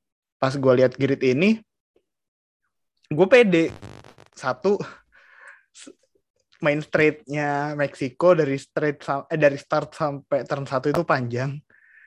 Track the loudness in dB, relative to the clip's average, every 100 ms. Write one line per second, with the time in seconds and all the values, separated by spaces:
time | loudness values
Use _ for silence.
0 | _ _ _ _ -4 0 2 4 4 2
1 | -2 0 0 2 2 0 -4 _ _ _
2 | _ _ _ _ _ _ _ _ _ _
3 | -6 0 4 6 6 2 0 -4 -16 -18
4 | -20 -20 _ -10 -8 -4 -2 -2 -4 -16
5 | _ _ _ -20 -20 -20 _ -20 -20 -20
6 | _ _ _ _ _ _ -2 -2 -2 2
7 | 2 0 -6 -6 -4 -2 -4 -4 -4 -4
8 | -8 0 4 4 2 -2 -6 -4 -4 -4
9 | -6 -6 -4 2 2 2 -4 -4 -4 -6
10 | -6 -6 -4 -4 -4 -8 -4 -4 -2 -2
11 | 0 -2 -2 -4 -6 -8 -14 _ _ _